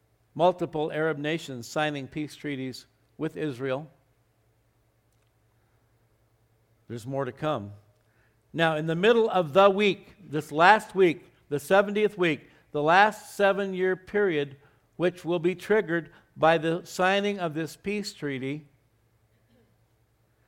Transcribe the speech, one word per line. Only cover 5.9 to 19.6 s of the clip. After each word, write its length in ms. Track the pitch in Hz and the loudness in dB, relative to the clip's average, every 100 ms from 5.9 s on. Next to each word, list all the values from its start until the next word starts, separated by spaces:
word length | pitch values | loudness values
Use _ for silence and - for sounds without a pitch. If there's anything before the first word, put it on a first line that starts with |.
| _ _ _ _ _ _ _ _ _ - | _ _ _ _ _ _ _ _ _ -14
There's 180 | 117 120 | -12 -8
more 180 | 135 | -6
to 80 | 139 | -6
come. 400 | - 156 131 101 101 _ _ _ _ _ _ _ | -4 -4 -4 -8 -16 _ _ _ _ _ _ _
Now, 220 | 156 165 156 | -2 0 0
in 100 | 160 | -2
the 100 | 165 | 2
middle 320 | 208 233 220 | 4 4 4
of 220 | 185 156 | 0 2
the 160 | 180 202 | 4 4
week, 440 | 196 208 - - - - | 4 0 0 -8 -20 -10
this 240 | 147 - | -8 -4
last 420 | 147 180 214 - | 4 6 6 4
week, 360 | 185 180 - - _ _ | 2 2 2 -8 _ _
the 120 | 143 | -8
seventieth 580 | - 196 202 208 208 208 | 2 4 4 0 0 0
week, 320 | 175 139 - _ _ | 0 -2 -8 _ _
the 120 | 147 | -2
last 540 | 147 185 214 214 - - | 4 6 6 2 -12 0
seven-year 600 | 196 196 196 185 185 185 | 0 2 -4 -2 -2 -2
period, 600 | - 208 202 151 143 131 _ _ _ - | -4 -2 0 0 -4 -10 _ _ _ -4
which 280 | 175 180 | -2 -2
will 140 | 156 175 | -4 -2
be 160 | 170 | -2
triggered 560 | 180 - 214 165 170 156 - _ - | -4 0 0 2 -4 -6 -16 _ 0
by 220 | 160 165 | 2 4
the 240 | 165 170 | 0 -4
signing 540 | 170 - 180 202 202 202 | -6 -2 0 2 -2 -4
of 140 | 170 | -6
this 240 | 151 156 - | -6 -8 -8
peace 360 | 196 208 202 | -8 -6 -8
treaty, 540 | - 147 131 131 151 147 _ _ _ _ _ _ _ _ _ | -10 -8 -6 -6 -8 -12 _ _ _ _ _ _ _ _ _